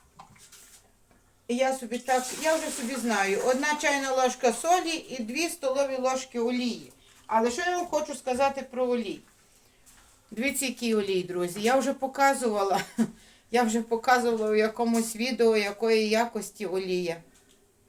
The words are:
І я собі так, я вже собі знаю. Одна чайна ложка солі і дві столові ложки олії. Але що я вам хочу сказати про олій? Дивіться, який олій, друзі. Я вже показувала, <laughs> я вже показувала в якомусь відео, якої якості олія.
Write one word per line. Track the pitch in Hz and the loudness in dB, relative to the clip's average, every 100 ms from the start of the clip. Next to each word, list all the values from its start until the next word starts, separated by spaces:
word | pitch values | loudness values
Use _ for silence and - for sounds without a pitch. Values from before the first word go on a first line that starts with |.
| _ - - - - - - - _ _ _ _ _ _ - | _ -20 -20 -20 -20 -20 -20 -20 _ _ _ _ _ _ -6
І | 240 | 0
я | 262 262 | 0 0
собі | 226 240 | -4 -6
так, | - 254 254 - | 0 0 0 -4
я | 311 320 | 0 0
вже | 285 | 0
собі | - 233 | -6 -6
знаю. | 262 233 208 196 196 240 | -4 0 0 2 2 2
Одна | 254 294 294 | 2 0 0
чайна | 302 285 269 | 0 0 0
ложка | 262 254 - 247 | 2 0 2 0
солі | 226 330 370 330 320 - | 0 2 2 2 -4 -6
і | 254 | -10
дві | 220 277 330 | -6 -2 -4
столові | - 269 262 277 262 | -2 -2 0 0 0
ложки | 254 262 - 240 | -2 -2 -4 -2
олії. | 233 247 247 180 - - _ - - | -2 0 -2 -4 -10 -20 _ -18 0
Але | 220 240 | 2 2
що | 330 | 0
я | 349 359 | -2 -2
вам | - | -2
хочу | 302 302 | -2 -2
сказати | 285 - 247 269 269 262 | -6 -4 2 0 0 -8
про | 240 254 | -2 0
олій? | 247 202 156 - _ _ _ _ _ - - - _ - | 0 -2 -8 -12 _ _ _ _ _ -20 -20 -20 _ -16
Дивіться, | 214 269 277 269 | -4 -4 -2 -4
який | - 233 | -2 0
олій, | 220 196 190 | 0 0 -2
друзі. | 180 180 175 185 | -2 -4 -4 -2
Я | 214 269 | 2 2
вже | 262 | 2
показувала, | 269 262 262 277 269 247 208 196 180 - - | -2 -4 2 2 4 0 0 2 0 -2 -2
<laughs> | 226 - - - - | -2 -4 -20 -20 -2
я | 233 | 0
вже | 233 226 | 2 0
показувала | 226 226 - 247 240 226 214 | 0 0 4 4 4 0 2
в | 214 | 2
якомусь | 214 214 233 233 226 214 | 2 2 0 2 0 -2
відео, | 240 247 233 220 | -2 2 4 4
якої | 202 202 226 220 214 | 0 -2 2 2 4
якості | 214 233 220 202 - 196 | 2 0 -2 -8 -8 -4
олія. | 185 190 180 175 165 - _ _ _ _ _ | -4 -2 -2 -2 -6 -10 _ _ _ _ _